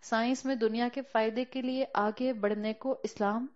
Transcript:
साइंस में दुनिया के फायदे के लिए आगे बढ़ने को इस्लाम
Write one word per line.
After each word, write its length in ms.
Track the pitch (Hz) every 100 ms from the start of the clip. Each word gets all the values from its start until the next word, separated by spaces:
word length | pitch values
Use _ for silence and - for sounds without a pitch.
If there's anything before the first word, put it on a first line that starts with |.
साइंस 440 | - 226 233 262 262
में 140 | 262
दुनिया 300 | 220 226 240
के 120 | 269
फायदे 440 | 262 226 220 220 247
के 160 | 262
लिए 220 | 254 262
आगे 500 | 262 - 208 214 254
बढ़ने 400 | 226 202 208 214
को 260 | 220 269 262 -
इस्लाम 440 | - 202 220 269